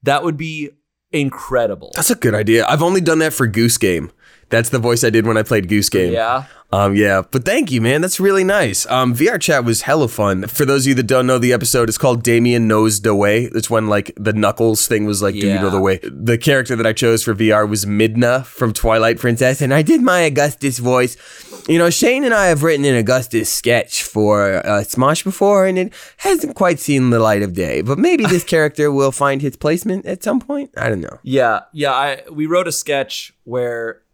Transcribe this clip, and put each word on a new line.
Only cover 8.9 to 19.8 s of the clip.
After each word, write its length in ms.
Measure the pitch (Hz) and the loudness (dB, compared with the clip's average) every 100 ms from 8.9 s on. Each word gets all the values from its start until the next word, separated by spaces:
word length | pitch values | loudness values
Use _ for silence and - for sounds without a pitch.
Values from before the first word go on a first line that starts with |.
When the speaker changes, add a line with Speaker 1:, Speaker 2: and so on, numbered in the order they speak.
| 127 127 | 0 0
Speaker 2:
V 160 | 120 170 | 2 0
R 100 | 214 | 0
chat 260 | - 147 | 0 0
was 180 | 123 113 | 0 -2
hella 240 | - 156 127 | 0 0 0
fun. 400 | - 101 92 101 | 0 -2 -2 -4
For 180 | - | -2
those 200 | 139 139 | 0 0
of 60 | 131 | 2
you 40 | |
that 120 | 131 113 | 0 2
don't 180 | 131 127 | 2 2
know 120 | 127 | 2
the 140 | 123 | 2
episode, 360 | 120 117 127 113 | 0 0 0 0
it's 100 | 110 | 0
called 240 | 139 120 | 0 0
Damien 460 | 120 117 120 120 113 | 2 2 4 2 2
Knows 320 | 107 110 104 | 4 2 2
the 120 | 107 | 0
Way. 360 | 101 101 110 120 | 2 2 2 0
It's 160 | - - | -6 -2
when, 200 | 113 107 | -2 0
like, 240 | 104 101 - | -2 -2 -6
the 160 | 104 | -4
Knuckles 540 | 107 104 - 113 110 - | 0 0 2 0 0 0
thing 180 | 110 | 0
was 160 | 107 101 | 0 -2
like, 140 | 101 | -2
"Do 140 | 98 101 | 0 0
you 60 | |
know 100 | 98 | 0
Speaker 1:
Yeah. 60 | 95 | 0
Speaker 2:
the 100 | 95 | 0
way?" 180 | 95 95 | 0 0
The 340 | - 67 107 117 | -6 -6 -2 0
character 380 | - 139 123 120 | 2 0 0 -2
that 100 | 113 | 0
I 60 | |
chose 320 | 113 120 113 | 0 2 2
for 100 | - | 0
V 160 | 101 110 | 0 4
R 160 | 107 107 | 4 2
was 200 | 104 101 | -2 -2
Midna 600 | 104 110 113 120 127 131 | 0 0 2 0 0 -4
from 260 | - 120 | -4 -2
Twilight 460 | 107 117 113 113 117 | 0 0 2 2 0
Princess, 420 | 123 117 127 135 | 0 2 2 2
and 140 | 139 | 0
I 80 | 139 | 2